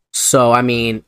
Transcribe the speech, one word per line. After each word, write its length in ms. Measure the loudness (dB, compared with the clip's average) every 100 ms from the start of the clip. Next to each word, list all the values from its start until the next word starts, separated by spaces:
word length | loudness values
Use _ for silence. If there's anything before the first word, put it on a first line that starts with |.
| _
So, 400 | -6 0 2 2
I 100 | 2
mean, 420 | 0 -2 -4 -6